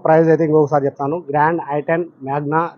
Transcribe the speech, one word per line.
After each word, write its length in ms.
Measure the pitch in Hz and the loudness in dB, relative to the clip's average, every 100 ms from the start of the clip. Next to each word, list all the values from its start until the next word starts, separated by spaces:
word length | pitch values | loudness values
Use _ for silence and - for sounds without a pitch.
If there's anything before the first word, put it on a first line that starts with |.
| 160 | 4
ప్రైస్ 240 | 160 165 | 4 4
అయితే 160 | 156 160 | 2 4
ఇంకొకసారి 400 | 156 143 147 139 | 2 2 0 -2
చెప్తాను. 380 | 135 139 170 143 | -4 -6 -6 -4
Grand 300 | 147 156 170 131 | 0 0 -2 -4
ఐ 120 | 147 | -6
టెన్ 240 | 143 165 165 - 135 | -2 -4 -4 -10 -6
Magna 420 | 143 143 156 165 | -6 -2 -4 -4